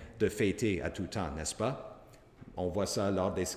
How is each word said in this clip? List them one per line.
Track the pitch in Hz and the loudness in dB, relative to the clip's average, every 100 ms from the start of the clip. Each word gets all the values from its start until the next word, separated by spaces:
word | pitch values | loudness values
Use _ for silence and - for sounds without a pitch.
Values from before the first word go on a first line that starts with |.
| - - | -10 2
de | 104 | 2
fêter | - 104 87 113 90 | 4 2 4 2 2
à | 85 | 0
tout | - 85 | -4 -4
temps, | 107 82 73 | -2 -2 -2
n'est-ce | 78 - | -4 -2
pas ? | 110 147 - - - - - - - - | -2 -2 -10 -16 -20 -20 -20 -20 -14 -4
On | 90 | -2
voit | 95 95 | 0 0
ça | - 101 | 2 2
lors | 95 95 | 2 2
des | 92 90 | 0 -2